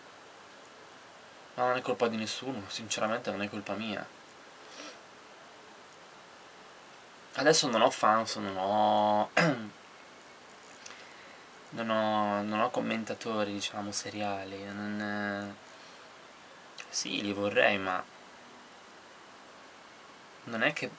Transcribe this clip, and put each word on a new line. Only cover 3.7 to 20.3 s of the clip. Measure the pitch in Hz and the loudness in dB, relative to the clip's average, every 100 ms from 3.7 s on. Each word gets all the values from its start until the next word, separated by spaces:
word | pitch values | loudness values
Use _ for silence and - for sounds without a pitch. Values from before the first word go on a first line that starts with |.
mia. | 101 113 101 - - - - - - - - 302 - - - - - - - - - - - - - - - - - - - - - - - - - | -6 -6 -6 -10 -16 -20 -20 -20 -20 -18 -16 -16 -16 -20 -20 -20 -20 -20 -20 -20 -20 -20 -20 -20 -20 -20 -20 -20 -20 -20 -20 -20 -20 -20 -20 -10 2
Adesso | 143 160 147 | 6 6 6
non | 113 | 4
ho | 127 | 4
fans, | - 110 110 110 107 | 6 4 4 2 -4
non | 101 95 | -4 -2
ho, | 95 107 107 107 107 107 107 | 2 4 6 6 6 4 4
<clears throat> | - 165 127 104 - - - - - - - - - - - - - - - - - - - - | 4 2 2 -6 -14 -20 -20 -20 -20 -20 -20 -20 -20 -20 -18 -18 -16 -18 -20 -20 -20 -20 -20 -14
non | 123 113 | -8 0
ho, | 110 107 107 104 104 | 2 2 2 2 0
non | 104 107 | 0 0
ho | 117 | 0
commentatori, | - 113 113 107 104 117 107 101 | 0 -2 -4 -4 -6 -4 -2 -2
diciamo, | 101 - 107 104 | -2 -6 -6 -6
seriali, | 101 104 104 104 98 95 98 | -6 -6 -4 -4 -4 -6 -10
non, | 101 101 104 104 104 104 104 101 101 104 - - - - - - - - - - - - - | -8 -6 -6 -4 -4 -2 -2 -4 -6 -12 -18 -20 -20 -20 -20 -20 -20 -20 -20 -20 -20 -16 -8
sì, | - - - | -6 -4 -2
li | 101 | -2
vorrei, | 98 101 113 127 101 | 0 2 4 4 4
ma | 95 92 - - - - - - - - - - - - - - - - - - - - - - - | 0 -2 -4 -16 -20 -20 -20 -20 -20 -20 -20 -20 -20 -20 -20 -20 -20 -20 -20 -20 -20 -20 -20 -20 -20